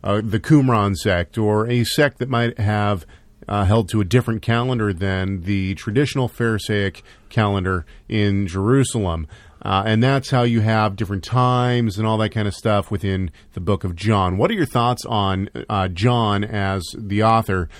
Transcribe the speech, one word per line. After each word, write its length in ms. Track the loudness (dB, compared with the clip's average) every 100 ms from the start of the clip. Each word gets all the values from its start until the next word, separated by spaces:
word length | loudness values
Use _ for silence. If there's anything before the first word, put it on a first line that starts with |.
uh, 180 | -2 -2
the 160 | 0 -4
Qumran 560 | 4 4 6 2 2 0
sect, 420 | 0 0 -2 -2
or 280 | 0 2 2
a 160 | 0
sect 360 | 0 2 0 0
that 100 | -2
might 300 | 0 -2 0
have, 480 | 0 2 0 -2 -6 -20 -20 -20 -6
uh, 160 | 0
held 240 | 2 2 2
to 140 | 0
a 20 |
different 380 | 2 2 0 -4
calendar 500 | -2 -2 0 0 -2
than 500 | -2 -2 -2 -2 -4
the 300 | -2 -2 -2 -4
traditional 520 | -2 0 0 0 -4
Pharisaic 760 | -2 -2 -2 -2 -2 -2 -6 -20 -20 -8
calendar 560 | 0 2 2 0 -2 -4 -18 -6
in 400 | 0 0 0 -2
Jerusalem. 800 | -2 2 2 2 -2 -2 -4 -6 -14 -20 -12
Uh, 200 | -2 -2 2
and 160 | 2
that's 260 | 4 0 0
how 140 | 0
you 180 | 2 2
have 340 | 2 2 0
different 300 | -2 -4 -6
times 720 | -2 0 2 2 2 2 0 0
and 100 | 0
all 120 | 0
that 140 | 0
kind 140 | 0 -4
of 80 |
stuff 360 | -2 0 0 0
within 400 | -4 -2 -2 -2 -8 -16
the 60 | -8
book 220 | -2 -2
of 140 | -2 -4
John. 400 | 0 2 2 2
What 140 | 0
are 40 |
your 120 | 0 -2
thoughts 400 | 0 0 -2 -2
on, 420 | -2 0 -2 -4 -8 -4
uh, 180 | -2 -2
John 560 | 0 2 2 2 0
as 380 | -2 -4 -2 -4 -6 -12
the 240 | -4 0
author, 480 | 4 4 2 -2 -2 -10